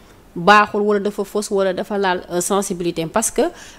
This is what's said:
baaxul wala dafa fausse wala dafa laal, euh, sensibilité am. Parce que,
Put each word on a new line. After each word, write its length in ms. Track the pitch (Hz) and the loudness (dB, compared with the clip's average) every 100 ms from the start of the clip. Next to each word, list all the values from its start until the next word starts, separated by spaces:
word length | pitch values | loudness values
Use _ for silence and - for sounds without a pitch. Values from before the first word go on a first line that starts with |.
| - - - 180 | -20 -20 -16 0
baaxul 440 | 175 208 208 208 | 6 6 6 2
wala 180 | 208 208 | 0 0
dafa 240 | 202 202 | 0 -4
fausse 260 | 202 208 208 | -4 -4 -2
wala 220 | 196 190 | 0 0
dafa 240 | 180 190 202 | -2 -4 -2
laal, 260 | 196 180 - | 0 -2 -2
euh, 100 | 175 | -4
sensibilité 640 | 175 196 202 180 175 165 | 0 0 0 -4 -4 -4
am. 60 | 160 | -2
Parce 200 | - - | -2 0
que, 120 | - 349 - - | 0 -2 -4 -16